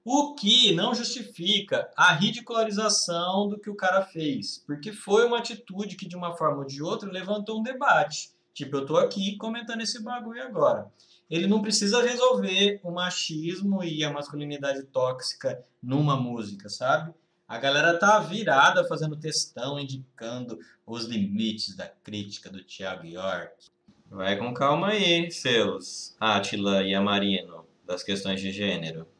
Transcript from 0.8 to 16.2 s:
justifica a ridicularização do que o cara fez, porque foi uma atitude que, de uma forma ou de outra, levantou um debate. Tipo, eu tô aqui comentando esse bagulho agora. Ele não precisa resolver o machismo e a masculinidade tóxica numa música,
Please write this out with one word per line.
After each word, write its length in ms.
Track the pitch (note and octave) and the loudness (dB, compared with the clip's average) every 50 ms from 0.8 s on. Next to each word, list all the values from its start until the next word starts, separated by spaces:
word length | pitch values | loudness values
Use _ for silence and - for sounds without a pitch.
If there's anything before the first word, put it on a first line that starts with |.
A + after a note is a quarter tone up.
| G3+ B3 A#3+ | 2 0 0
justifica 960 | A3 A#3+ - - B3+ G#3 - - - E3+ G3 G#3+ G3 - - C3 - - - - | -2 -2 -4 -6 -8 -10 -12 -12 -6 -2 0 0 -2 0 -2 -2 -2 -2 -4 2
a 160 | - E3 F3+ E3+ | 6 6 6 6
ridicularização 1400 | D3+ G3 A#3 A3+ A#3+ A3+ - A#3 A3+ A3 A3 G3+ G3+ A3 G#3+ G#3 - - - E3+ E3+ F3 F3+ F#3+ G3 G#3 G3+ | 6 2 0 0 -4 -8 -2 0 0 0 2 0 0 2 2 2 0 0 -2 -2 -2 -2 0 0 0 0 0
do 100 | G#3 G#3 | -4 -6
que 100 | - G#3+ | -8 -12
o 60 | G3+ | -8
cara 260 | - F#3+ F#3+ F#3 F#3+ F#3+ | 0 0 2 2 2 0
fez, 600 | - - D#3+ D#3 D3 C3 A2 G2+ - - - _ | 0 -6 -4 -2 -2 -2 -4 -6 -8 -12 -12 _
porque 280 | - C#3+ D3 D3 G#3+ G#3 | -10 -8 -8 -8 -12 -12
foi 320 | - - G3 G3 A3 A#3+ | -12 -2 4 4 6 6
uma 140 | A#3+ A#3+ A#3 | 4 2 0
atitude 580 | - - A3+ G3+ - - F#3 F#3+ G#3+ G3 F3 | -2 -6 -10 -12 -14 -12 -10 -8 -8 -8 -8
que, 100 | - F#3+ | -12 -12
de 80 | E3 F3 | -12 -10
uma 220 | F3+ F3 E3+ E3+ | -8 -8 -8 -4
forma 220 | - D#3+ D3+ C#3+ C#3 | 0 0 0 0 0
ou 60 | C#3 | -6
de 160 | C3+ C3+ C#3+ | -8 -8 -8
outra, 300 | D3+ F3 G#3+ G#3+ G#3 F#3+ | -6 -6 -6 -6 -6 -8
levantou 480 | F3+ F#3 F3+ F#3+ G#3 G#3 G3+ G#3+ A3 A3 | -8 -8 -4 -4 -4 -4 -4 -6 -4 -4
um 40 | A3 | -4
debate. 680 | B3+ C4 B3+ C#4+ B3+ F3+ D#3 D3 D#3 - - - - _ _ _ _ _ | -4 -4 0 4 6 6 6 4 2 -2 -10 -10 -12 _ _ _ _ _
Tipo, 240 | - C#3+ C3 C#3+ | -10 -8 -2 -2
eu 80 | C#3 C3+ | -2 -2
tô 100 | C3+ D#3 | 4 4
aqui 400 | F3 G3 G3 - G3+ F#3+ G3+ G3+ | 4 4 4 2 -2 -2 -2 -4
comentando 460 | - - A3+ A3+ A#3 A3+ A#3+ A#3 A3+ | -4 -6 -6 -6 -6 -6 -6 -6 -6
esse 200 | A3+ G#3+ - A#3+ | -4 -6 -6 -8
bagulho 400 | G#3+ A#3 B3 A#3+ G#3+ A3+ A3+ A#3+ | -8 -8 -8 -8 -8 -10 -10 -10
agora. 480 | C4 B3+ G#3+ E3 D3 - - - - - _ _ _ _ - _ _ _ | -10 -6 0 2 4 4 4 2 -4 -12 _ _ _ _ -20 _ _ _
Ele 180 | D#3+ E3+ F#3 | -2 0 4
não 140 | G3 G#3+ A3 | 4 4 4
precisa 400 | G3+ A3 G#3 - G#3 G3+ A3 A#3+ | 4 2 0 2 2 4 4 4
resolver 800 | A#3+ B3 A#3+ A#3+ B3+ B3+ B3+ G3 G3 F#3+ F#3 G3 G3+ G3+ G3+ G3+ | 4 2 2 4 4 6 6 4 2 0 2 4 4 4 2 0
o 100 | - F3 | -6 -6
machismo 920 | E3+ F3+ F3+ F3+ F3 - - - D#3+ D#3 D#3 E3+ F#3 F#3 G3+ G3+ G3 F#3+ F3+ | -4 -2 -2 -2 -2 -4 -4 -4 -4 -4 -4 -4 -4 -2 0 0 0 0 -2
e 220 | E3+ D#3 D3+ D3+ | -4 -2 -2 -2
a 80 | D3 C#3+ | -2 -2
masculinidade 680 | D3 C#3+ - D3 D3 D3 D3 C#3+ C#3+ C#3 C#3 C3+ C3+ C3+ | -6 -8 -8 -8 -8 -8 -8 -6 -4 -2 -2 -2 -4 -6
tóxica 800 | - _ C3+ B2+ B2+ B2+ B2+ - - - - - C3 B2+ B2+ - _ _ _ - | -4 _ 0 0 0 0 -4 -6 -8 -8 -4 -4 -4 -4 -6 -12 _ _ _ -4
numa 320 | B2 C3 D3 D3+ D3 C3+ | 0 2 4 4 4 2
música, 540 | B2+ | 2